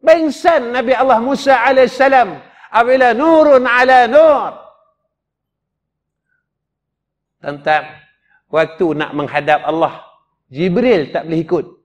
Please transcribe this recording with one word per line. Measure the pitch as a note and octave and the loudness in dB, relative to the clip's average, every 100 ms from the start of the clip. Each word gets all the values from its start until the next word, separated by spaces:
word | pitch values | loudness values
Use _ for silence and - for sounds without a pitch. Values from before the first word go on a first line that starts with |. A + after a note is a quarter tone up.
Pengsan | C4+ E4 D#4 - F4 D#4+ A#3+ | 2 2 0 -2 -2 -2 -2
Nabi | B3 A#3+ A#3+ | -6 -2 0
Allah | C4 A3+ | 2 0
Musa | A#3+ C#4+ C#4 B3+ | 0 -4 0 0
alaihissalam | A#3+ C4 B3+ - C4 C4 G#3+ D3 - _ - | 2 2 0 2 2 2 0 -6 -20 _ -4
apabila | G#3+ A#3+ C4 B3 | -2 0 2 2
nurun | A3+ D#4 E4 D4+ C4+ B3 | 2 2 4 4 4 2
ala | A#3+ C4 B3+ A#3 | 0 4 4 4
nur. | C#4 D#4+ C#4 F3+ - - _ _ _ _ _ _ _ _ _ _ _ _ _ _ _ _ _ _ _ _ _ _ _ _ _ _ _ | 4 4 2 -4 -12 -20 _ _ _ _ _ _ _ _ _ _ _ _ _ _ _ _ _ _ _ _ _ _ _ _ _ _ _
Tentang | - C#3+ D3 D3+ C#3 - _ _ _ _ _ | -14 -8 -4 -4 -4 -20 _ _ _ _ _
waktu | D3+ D#3+ - F3 D3+ | -4 -4 -4 -4 -4
nak | D3+ | -6
menghadap | C#3+ C#3+ D3 D3 D3 D3 | -8 -6 -6 -2 -2 -2
Allah, | D#3+ D#3 - - _ _ _ _ | -4 -4 -6 -20 _ _ _ _
Jibril | C3 F#3 F3+ B3 G3+ C#3 | -6 -4 -2 0 0 -2
tak | E3 D#3 | -8 -6
boleh | E3 | -6
ikut. | D#3+ F3 - _ | -4 -6 -6 _